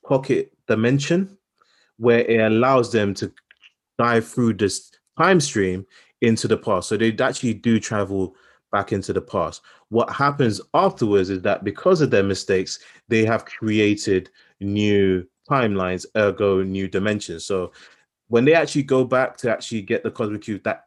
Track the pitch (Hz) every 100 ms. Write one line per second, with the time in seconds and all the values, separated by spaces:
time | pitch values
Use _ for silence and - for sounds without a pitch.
0 | - 135 139 110 - _ - 107 117 139
1 | 143 175 196 - _ _ _ _ _ -
2 | 117 117 113 113 110 110 127 131 107 110
3 | 101 95 101 - _ _ _ _ _ -
4 | 120 117 113 - 117 98 101 - - _
5 | _ - 170 185 139 113 92 92 95 _
6 | _ _ 117 113 110 107 - 95 - 104
7 | 113 107 131 - 127 101 120 110 - 107
8 | 95 98 92 - _ _ _ 101 98 101
9 | 92 95 - 101 78 - _ _ _ 110
10 | 117 - 143 143 123 104 - 156 190 -
11 | 113 101 92 95 95 98 98 - 185 180
12 | 139 110 98 95 - 95 95 - - -
13 | - 113 110 113 - - 110 107 104 104
14 | - 95 92 _ _ - 101 104 104 101
15 | 98 92 90 _ - 135 113 98 92 92
16 | - 110 104 95 101 95 95 95 95 95
17 | 101 107 - 82 - 95 87 - - _
18 | _ _ - 117 135 165 151 151 139 131
19 | 127 127 127 - 120 - - 113 98 113
20 | 110 - 107 107 - 101 107 98